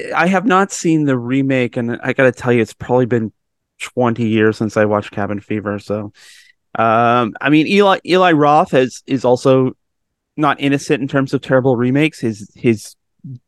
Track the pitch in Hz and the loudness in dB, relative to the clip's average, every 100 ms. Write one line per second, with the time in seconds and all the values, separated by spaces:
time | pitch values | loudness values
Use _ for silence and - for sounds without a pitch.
0 | - - 175 190 208 185 196 - 175 160 | -6 -2 0 0 2 2 0 -2 0 2
1 | 147 127 120 135 135 131 120 127 117 120 | 2 0 0 -2 0 0 0 -2 -6 -4
2 | 131 123 131 - 123 120 110 - - 123 | -4 2 2 2 0 0 0 -6 -2 0
3 | 123 120 110 _ _ _ _ - - - | 2 0 -4 _ _ _ _ -18 -10 -2
4 | 123 117 113 110 110 107 110 110 107 104 | -2 0 0 2 2 2 -2 0 0 0
5 | - - 101 101 - 107 101 101 - 104 | -4 -8 -8 -8 -8 -8 -6 -8 -6 -8
6 | 104 _ - - _ _ _ - 113 113 | -8 _ -20 -20 _ _ _ -2 2 2
7 | 120 123 113 - 139 151 151 202 202 185 | 2 2 0 -4 0 2 2 2 2 0
8 | - 180 180 156 147 151 185 139 127 - | 0 2 2 4 4 2 2 0 0 -4
9 | - 135 123 123 139 131 131 - _ _ | -6 -2 0 2 2 2 0 -6 _ _
10 | _ _ _ - 147 - 139 139 - 143 | _ _ _ -4 -2 0 -2 -2 -2 -4
11 | 135 143 135 139 - 131 127 117 123 139 | -2 -2 -2 -4 0 0 2 0 0 0
12 | 156 - 117 104 98 - 123 110 - _ | -2 -2 -6 -6 -14 -4 0 0 -4 _
13 | _ _ - 127 | _ _ -18 -18